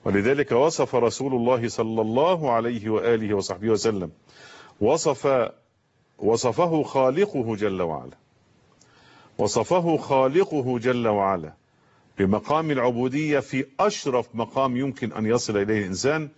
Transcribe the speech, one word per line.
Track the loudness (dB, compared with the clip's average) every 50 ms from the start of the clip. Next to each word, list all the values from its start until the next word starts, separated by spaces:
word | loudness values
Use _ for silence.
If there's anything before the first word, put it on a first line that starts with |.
| _
ولذلك | 0 0 0 2 2 0 0 0 0 2
وصف | 2 2 2 2 0 -4 0 0
رسول | 0 0 0 0 -2 -4 -2 -2
الله | 0 2 2 2 2 0 -4
صلى | -4 -4 -4 -2 0 -2
الله | -2 0 2 2 2 2 2 0 0 0 0
عليه | 0 0 -2 -4 -4 -4 -2
وآله | -2 0 2 2 2 2 2 0 -2
وصحبه | -2 -2 -4 -6 -4 0 0
وسلم، | 0 2 2 0 0 0 -4 -8 -10 _ _ _ -20 -20 -20 -20 -20 -20 -20 -20 -8 _
وصف، | 0 2 2 2 2 0 -2 0 0 0 2 2 0 -2 -4 _ _ _ _ _ _ _ _ _ _ _ _ -2
وصفه | 0 2 2 2 2 0 0 2 0 2 2 0 -2
خالقه | 0 2 2 4 4 4 2 0 0 0 -4 -4 -4 -4
جل | -2 -2 -2 0 -2 -2
وعلا، | -2 -4 -6 -8 -14 -20 _ _ _ _ _ _ _ _ _ _ _ _ _ _ _ _ -20 -20 -20 -20 -20 -20 -20 _ -4
وصفه | -2 0 0 0 0 2 2 2 2 2 0
خالقه | -2 0 0 2 4 4 4 4 2 2 2 0 -4 -2 -2 -2 0
جل | 0 0 0 2 2 0
وعلا | 2 2 2 2 0 -2 -4 -10 -16 _ _ _ _ _ _ _ _ _ _ _ _ -2
بمقام | 0 2 2 0 0 0 -2 0 0 0
العبودية | -2 0 0 0 0 0 -2 -2 -2 -2 -2 0 0 0
في | 0 -2 -4 -6 -6 -6 _ -2
أشرف | 0 0 0 -2 -6 -2 -2 -2 -2 -2 -6
مقام | -6 -6 -4 -2 -2 0 0 0
يمكن | -2 -4 -4 -4 -6 -8 -6 -4
أن | -4 0
يصل | 0 0 0 0 0 0
إليه | 0 0 2 0 -2
الإنسان | 0 -2 -4 -2 0 0 0 0 -4 -8 -12